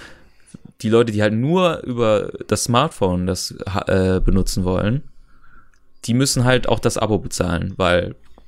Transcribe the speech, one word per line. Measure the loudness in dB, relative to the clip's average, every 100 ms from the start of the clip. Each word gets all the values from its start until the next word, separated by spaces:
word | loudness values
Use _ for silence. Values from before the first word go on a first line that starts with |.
| -20 -20 -20 -20 -20 -20 -20 -6
die | 2
Leute, | 2 4
die | 2
halt | 0
nur | 0 0 2 2 0
über | -6 0 2 2 0 -8 -4
das | -2
Smartphone | 2 2 2 0 -2 0 -2
das, | -4 -6 -10 -6
ha-, | -4 0 2 2 2
äh, |
benutzen | 2 2 2 0
wollen, | 0 0 0 -2 -6 -20 -20 -20 -20 -20 -20 -20 -20 -14
die | -2
müssen | 0 2 2
halt | 2 2 2
auch | 0
das | 0 0
Abo | 0 0
bezahlen, | -2 -4 -2 -2 -4 -2
weil | 0 2 0 -10 -18 -18